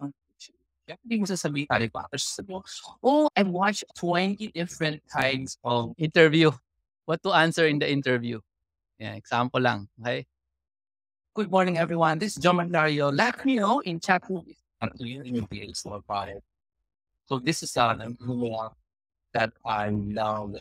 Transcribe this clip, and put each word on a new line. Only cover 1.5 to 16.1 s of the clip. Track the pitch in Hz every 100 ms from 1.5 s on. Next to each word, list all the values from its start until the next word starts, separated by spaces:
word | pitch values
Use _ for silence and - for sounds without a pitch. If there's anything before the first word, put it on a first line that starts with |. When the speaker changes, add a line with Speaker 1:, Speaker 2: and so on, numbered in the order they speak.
| 143 143
Speaker 1:
"Harry | 117 113
Potter." | - - 139
Sabi | - - 202
mo, | 190 - - - -
"Oh, | 247 294 302
I | - 196
watched | 175 202 202 - -
twenty | 175 175 190 202 214
different | 165 175 - 156 151 -
kinds | 139 131 135 131 -
of" | 123 120 117 -
Speaker 2:
Interview. | 156 175 160 160 156 - _ _ _ _ -
What | 165
to | 190
answer | 175 165 165
in | 156 147
the | 147
interview. | 139 135 123 120 110 - _ _ _ _ -
Yeah, | 107 107
example | - 120 123 131
lang. | 127 107 101 -
Okay? | 120 131 - _ _ _ _ _ _ _ _ _ _
Speaker 1:
Good | - 196
morning, | 190 185 165
everyone. | 165 170 160 160
This | 208 143
is |
John | 175 175
Mandario. | 175 170 156 147 143
Let | 143 240 - 269
me | 247
know | 202 262
in | 180 170
chat | - 180 -
room | 185
if | - - _ - 110 -
you | 120 135
in | 127 123
your | 101
field, | 101 101 -
so | - 101
about | -